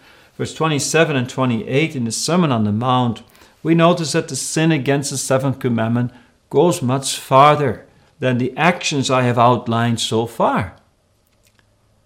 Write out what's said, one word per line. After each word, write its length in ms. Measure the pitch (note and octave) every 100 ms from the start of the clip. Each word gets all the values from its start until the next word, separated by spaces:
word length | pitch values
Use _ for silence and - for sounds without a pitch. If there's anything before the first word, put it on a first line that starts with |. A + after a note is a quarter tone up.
| - - _ -
verse 180 | B2
twenty-seven 640 | - D#3+ D3 - D#3 D#3 C#3
and 120 | A#2+
twenty-eight 680 | - B2+ A2+ - C3 D#3+
in 100 | D3
the 80 | A#2
Sermon 380 | - - F3+ D#3+
on 140 | A#2
the 80 | G#2
Mount, 500 | G#2+ B2+ B2+ A#2+ - - _ - _
we 120 | D#3
notice 380 | E3+ E3 F3 D3+
that 160 | E3 D#3+
the 80 | C3
sin 360 | - E3 D#3+
against 380 | D#3 B2+ C#3 C#3
the 80 | C3+
seventh 400 | - C3 C#3 B2
commandment 540 | B2+ A2+ A2+ A#2+ B2 - _ _ _
goes 320 | C#3 E3+ E3+
much 380 | B2 C3+ C3 -
farther 680 | - C3 D3 C#3+ C#3 - - _ _ _
than 200 | B2+ B2
the 180 | B2+ -
actions 540 | E3 F3+ - D3 B2+
I 120 | C3
have 160 | B2 A#2+
outlined 640 | A#2+ A#2 A#2 A2+ A#2 A2+
so 260 | - A2+ A2+
far. 500 | - G#3+ B3+ F2+ - _ _ _ _ _ _ _ _ _ _ _ _